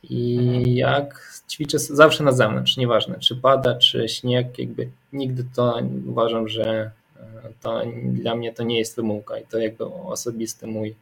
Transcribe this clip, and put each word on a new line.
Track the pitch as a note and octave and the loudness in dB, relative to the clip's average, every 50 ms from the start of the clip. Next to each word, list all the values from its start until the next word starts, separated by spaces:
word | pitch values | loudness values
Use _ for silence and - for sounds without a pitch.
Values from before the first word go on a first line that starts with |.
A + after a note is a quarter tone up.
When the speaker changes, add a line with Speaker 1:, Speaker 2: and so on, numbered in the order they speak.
Speaker 1:
I | - - B2+ A#2+ A#2+ A#2+ B2 B2 | -10 -6 -4 -2 0 0 2 2
Speaker 2:
Mhm. | B2 B2 B2 B2 B2 | 2 2 2 2 2
Speaker 1:
jak | B2 B2 B2 B2+ B2+ C3 C#3+ C#3+ C#3+ - - - - - - _ _ | 2 4 4 4 4 2 2 0 -2 -10 -18 -20 -20 -20 -20 _ _
ćwiczę | - - D3+ C#3+ - | -8 -6 -4 -2 -2
s-, | D3 D3 - | -2 -2 0
zawsze | D3 C#3 D#3 D#3 D3 - D3+ | 8 8 8 8 8 4 2
na | C#3+ | 2
zewnątrz, | B2+ B2 A#2 G#2+ B2 B2+ B2+ B2 - | 4 4 4 2 2 0 0 0 0
nieważne | - B2+ A#2+ A#2+ G#2+ - - - - | 0 2 2 2 2 0 0 -8 -4
czy | - - - | -2 -2 -2
pada, | B2+ - C3 C3+ C3 C3 B2 A#2+ | 2 4 4 4 4 4 0 2
czy | B2 - - - B2+ A#2 A2 | 4 2 2 4 0 -2 -2
śnieg, | - - - B2 B2 B2 B2 B2 B2 - | -4 -4 -2 0 2 2 0 -2 -6 -8
jakby | B2+ A#2+ A#2 B2 B2+ B2+ - _ _ _ | -8 -8 -6 -6 -8 -8 -8 _ _ _
nigdy | - C#3 C3+ C3 C3 B2 B2 - - | -8 -6 -4 -4 -4 -4 -6 -4 0
to | - A#2+ B2 A#2 A#2 B2+ C3 C3 C3 C3 | 0 2 2 2 0 -2 -4 -4 -6 -6
uważam, | C3 A#2+ A#2+ A#2 A#2 A#2 A2+ A2 A2 | -4 0 0 0 2 2 -2 -2 -2
że, | A2 A2+ A2 A2 A2+ A2 A2 A2 - _ _ _ _ | -2 -2 -2 0 0 -2 -4 -6 -10 _ _ _ _
e, | - A#2+ A2 A2 A2+ - - G#2+ _ | -20 -20 -20 -20 -18 -18 -18 -20 _
to | _ A#2+ A#2 A#2 A2+ A#2 A#2 A#2+ B2 B2+ | _ -4 -4 -2 -4 -4 -6 -6 -4 -2
dla | B2+ B2 A2+ A#2+ A#2 | -2 -2 -2 -2 -2
mnie | A#2+ A#2+ A#2 | -2 -4 -6
to | - - | -6 -4
nie | A#2 A2+ A#2+ A2+ | -2 0 0 0
jest | A2 A2 - | 0 -2 -4
wymówka | - A2+ A2 G#2 G#2+ G#2 - A2 A2 | -4 -2 -2 -2 -4 -6 -10 -10 -10
i | - | -10
to | _ - A2+ | _ -4 -2
jakby | A2+ A2 A2+ - A#2 | -2 -2 -4 -6 -10
osobisty | F#2+ - - - - A2+ - - A#2+ A#2 A2+ A2+ A2 - _ - | -10 -8 -12 -10 -8 -8 -6 -6 -8 -6 -6 -6 -8 -8 _ -10
mój | A2 A2 A2 G#2+ G#2+ A2 _ | -8 -6 -6 -6 -6 -8 _